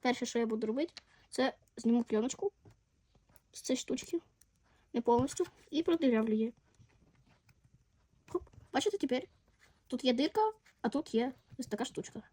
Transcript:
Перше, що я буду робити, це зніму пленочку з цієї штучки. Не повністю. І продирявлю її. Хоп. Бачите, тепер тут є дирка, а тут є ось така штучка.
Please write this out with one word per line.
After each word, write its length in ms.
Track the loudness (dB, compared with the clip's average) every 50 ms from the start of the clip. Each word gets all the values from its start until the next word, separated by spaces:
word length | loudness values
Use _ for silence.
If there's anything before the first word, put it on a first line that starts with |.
Перше, 260 | _ 0 0 0 -2
що 120 | -2 0 0
я 80 | 0
буду 200 | 0 0 -2 -2
робити, 260 | -2 -2 -2 -2 -4 -6 -14 _ _ _ _ _ _
це 240 | -4 0 0 0 -2 _ _ _ _
зніму 280 | -4 0 2 2 2 2
пленочку 480 | 2 0 0 0 0 -4 -2 -4 -4 _ _ _ -20 -20 _ _ _ _ _ _ _ _ _ _ _ _ -20 _ _ _
з 80 | -16
цієї 200 | -4 -4 -4 -4
штучки. 400 | -2 -4 -6 -6 -6 -6 -6 -6 -6 _ _ _ -20 _ _ _ _ _ _ _ _ _ _
Не 80 | -2
повністю. 460 | 2 4 4 4 4 0 0 -4 -4 -4 -6 -20 -20 -6
І 120 | -4 -2 2
продирявлю 500 | 2 2 4 4 4 4 4 2 2 2
її. 220 | 0 0 -2 -4 _ _ _ _ _ -20 _ _ _ _ _ _ _ _ _ _ _ _ _ _ _ _ _ _ _ _ _ _ _ _ _ _ _ _ -6
Хоп. 140 | -6 -6 -6 -6 -20 -20 -20 -2 -2
Бачите, 260 | 0 0 0 0 0
тепер 240 | -2 0 0 -2 -2 -6 _ _ _ _ _ _ _ _ _ _ _
тут 180 | _ -8 -2 2
є 80 | 2 2
дирка, 400 | 4 2 0 2 2 2 2 2 -4 _ -20 _ _ _
а 60 | -2
тут 260 | -2 -2 -6 0 0
є 180 | 0 0 0 -4 -8 _ _ -14 -14
ось 80 | -10
така 180 | -8 -4 -4 -4
штучка. 380 | -4 -4 -8 -10 -8 -10 -14 -16 -16